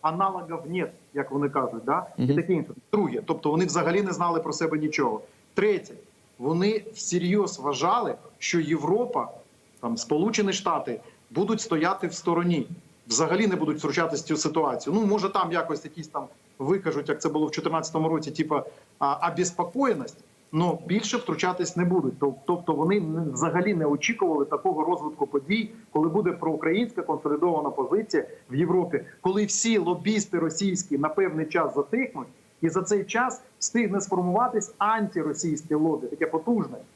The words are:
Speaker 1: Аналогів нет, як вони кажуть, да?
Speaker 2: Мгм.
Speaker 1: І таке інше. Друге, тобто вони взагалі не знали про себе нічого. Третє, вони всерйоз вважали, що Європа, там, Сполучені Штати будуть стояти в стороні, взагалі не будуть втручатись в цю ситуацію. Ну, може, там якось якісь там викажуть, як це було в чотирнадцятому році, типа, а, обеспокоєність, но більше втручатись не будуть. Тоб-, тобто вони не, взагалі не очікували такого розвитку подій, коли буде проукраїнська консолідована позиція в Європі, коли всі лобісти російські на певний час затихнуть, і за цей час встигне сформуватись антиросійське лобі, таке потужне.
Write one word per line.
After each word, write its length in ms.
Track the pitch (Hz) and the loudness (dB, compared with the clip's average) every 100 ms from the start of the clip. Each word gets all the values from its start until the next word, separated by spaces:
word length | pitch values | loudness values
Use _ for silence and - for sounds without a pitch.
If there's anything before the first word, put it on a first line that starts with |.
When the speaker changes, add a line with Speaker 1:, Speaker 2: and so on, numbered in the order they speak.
Speaker 1:
Аналогів 560 | 156 165 196 185 156 156 135 | 0 2 0 0 -6 -8 -4
нет, 220 | 180 143 - - | -4 -4 -6 -10
як 180 | 143 139 | -6 -4
вони 180 | 139 143 | 0 0
кажуть, 340 | 139 127 113 113 | 0 -2 -4 0
да? 200 | 160 - - | -2 -2 -2
Speaker 2:
Мгм. 140 | 127 | 2
Speaker 1:
І 40 | 147 | 2
таке 180 | 175 | 2
інше. 160 | 180 - - _ | 0 -2 -10 _
Друге, 280 | 208 175 120 104 | 0 2 -2 -4
тобто 260 | 165 151 | -2 0
вони 140 | 160 180 | 2 2
взагалі 360 | 156 156 185 | 2 2 2
не 100 | 196 | 0
знали 260 | 165 175 165 | 0 0 0
про 140 | 160 | -2
себе 240 | 143 160 151 | -2 -2 0
нічого. 440 | 151 - 127 107 - - _ | -2 0 0 -2 -10 -20 _
Третє, 400 | - 208 190 - - - _ _ _ | 0 2 0 -4 -20 -20 _ _ _
вони 440 | 127 165 196 220 208 | -2 2 2 0 -4
всерйоз 680 | - - 175 180 208 190 - | -10 -2 0 2 2 0 -2
вважали, 560 | 135 135 165 233 196 - - - | -4 0 2 2 0 -6 -12 -10
що 220 | - 175 | -2 0
Європа, 680 | 156 165 147 202 247 139 117 - - _ _ - | 2 0 2 0 2 -2 -4 -10 -20 _ _ -10
там, 160 | 117 113 | -4 -4
Сполучені 560 | - 151 202 226 202 | 0 2 2 2 2
Штати 460 | 185 - 156 131 113 - - _ | 0 0 -2 -2 -8 -10 -20 _
будуть 300 | 123 208 220 | -2 0 0
стояти 460 | - 160 170 185 175 | 0 0 2 0 -4
в 60 | |
стороні, 540 | - - 170 175 165 120 - - - - | -4 0 2 2 2 -2 -10 -18 -20 -4
взагалі 400 | 117 156 185 214 | 0 2 4 2
не 80 | 170 | 2
будуть 220 | 151 - | 0 0
втручатись 460 | 147 156 165 143 | 0 0 0 -2
в 20 | - | -2
цю 120 | 151 | -2
ситуацію. 560 | 160 165 151 156 - | 0 2 0 0 0
Ну, 120 | 190 214 | 2 4
може, 240 | 208 190 | 2 2
там 220 | 196 175 | 0 0
якось 340 | 170 165 143 156 | 0 -2 -4 -6
якісь 220 | - 156 | -14 -8
там 180 | 147 139 - _ _ | -8 -10 -18 _ _
викажуть, 500 | 135 190 165 143 143 | 0 2 2 -2 -2
як 120 | 190 | -2
це 80 | - | 0
було 160 | 151 151 | 0 0
в 60 | |
чотирнадцятому 580 | - 165 160 - 160 160 | 0 0 -2 -2 0 0
році, 220 | 160 - | 0 -2
типа, 320 | - 156 143 - - - _ | -4 0 0 -4 -14 -20 _
а, 300 | 139 143 170 | 0 2 0
обеспокоєність, 840 | 170 175 - 180 254 269 175 123 - - _ _ | 0 -2 -2 -4 0 2 0 -4 -12 -20 _ _
но 280 | 156 180 - - | 0 2 0 0
більше 320 | 202 - 240 | -2 0 -4
втручатись 580 | - 160 185 180 170 - | -2 -2 0 0 -2 2
не 100 | 175 | 2
будуть. 340 | 180 135 - | 4 2 0
Тоб-, 160 | 143 127 - | -2 0 -2
тобто 280 | 175 175 | -2 0
вони 280 | 143 160 202 | 0 2 2
не, 300 | 160 160 160 | 0 -2 -2
взагалі 420 | 127 170 180 190 | -2 0 2 2
не 120 | 180 151 | 2 2
очікували 600 | 147 - 233 185 151 139 | 2 0 0 0 2 0
такого 380 | 143 185 156 | 0 0 0
розвитку 440 | 160 175 151 156 139 | 0 0 -4 -4 -2
подій, 420 | 143 135 214 214 - - | -2 0 -2 -2 -8 -4
коли 180 | 151 160 | 0 2
буде 220 | 175 180 | 2 0
проукраїнська 680 | 175 160 156 160 185 233 - | 0 -2 -2 0 0 0 -4
консолідована 680 | 160 147 147 147 175 160 147 | -4 -2 0 2 2 2 -2
позиція 560 | 135 131 190 220 156 - - - | -2 0 0 2 -2 -2 -12 -6
в 40 | 131 | 0
Європі, 460 | 170 185 175 143 - - | 2 2 2 -2 -6 -4
коли 240 | 185 196 208 | 0 0 0
всі 320 | - 226 220 | 0 2 2
лобісти 640 | 170 175 202 214 208 175 | 2 0 0 0 0 -2
російські 580 | 160 160 196 180 - 139 | -2 0 0 0 -2 0
на 120 | 156 | 0
певний 360 | 160 190 156 156 | 2 0 0 -2
час 300 | 175 147 143 | 0 0 0
затихнуть, 520 | 143 233 262 147 120 - _ _ | 0 -2 -2 -6 -12 -16 _ _
і 80 | 165 | 0
за 120 | 170 | 0
цей 220 | 185 202 | 2 0
час 380 | 190 226 247 220 - _ | 2 0 0 -4 -16 _
встигне 420 | - 233 214 196 | -2 0 2 0
сформуватись 720 | 180 185 180 185 247 233 - - | 0 0 2 2 2 0 -4 -2
антиросійське 1000 | 202 220 196 175 151 143 165 147 - 151 | 0 2 0 -2 -2 -2 -2 -2 0 2
лобі, 320 | 160 147 123 | 2 0 -4
таке 180 | 147 156 | -4 -2
потужне. 500 | 160 190 233 143 - - | -2 2 0 0 -6 -16